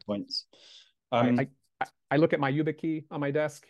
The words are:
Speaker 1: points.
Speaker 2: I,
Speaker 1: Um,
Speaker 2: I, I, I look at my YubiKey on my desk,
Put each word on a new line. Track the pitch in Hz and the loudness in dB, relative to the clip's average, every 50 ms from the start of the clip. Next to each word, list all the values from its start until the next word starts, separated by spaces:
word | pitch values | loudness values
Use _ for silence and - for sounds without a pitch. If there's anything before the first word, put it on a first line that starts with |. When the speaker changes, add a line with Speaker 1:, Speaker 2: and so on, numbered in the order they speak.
| - | -4
Speaker 1:
points. | - 104 101 90 - - - - _ _ _ - - - - - _ _ _ _ _ | -4 -4 -4 -4 -6 -8 -10 -10 _ _ _ -20 -20 -20 -20 -20 _ _ _ _ _
Speaker 2:
I, | 127 117 123 123 | 0 2 4 4
Speaker 1:
Um, | 123 123 | 4 2
Speaker 2:
I, | 135 - - _ _ _ _ _ | 0 -2 -6 _ _ _ _ _
I, | - - - _ _ _ | -10 -10 -10 _ _ _
I | 139 143 | 2 2
look | 160 165 170 | 4 4 2
at | 151 | 2
my | 143 135 | 0 0
YubiKey | 139 151 151 156 151 - - 160 160 156 151 - | 0 0 0 -2 -4 -4 -4 -4 -4 -4 -6 -8
on | 175 151 | -6 -4
my | 147 139 | -4 -2
desk, | 139 151 151 147 143 - - _ | 0 0 -2 -2 -4 -10 -18 _